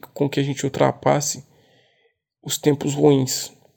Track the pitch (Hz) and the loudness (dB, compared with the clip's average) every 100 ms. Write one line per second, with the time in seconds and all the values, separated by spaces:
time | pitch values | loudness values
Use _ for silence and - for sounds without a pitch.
0 | - - 143 - 139 135 139 - 135 - | -12 -4 -2 0 -2 -2 -4 2 0 2
1 | 139 143 143 - - _ _ _ _ _ | 0 0 -2 -8 -14 _ _ _ _ _
2 | _ _ _ _ - - 151 143 147 143 | _ _ _ _ -10 -2 0 0 -2 2
3 | 147 139 127 - - _ _ | 4 4 2 -4 -8 _ _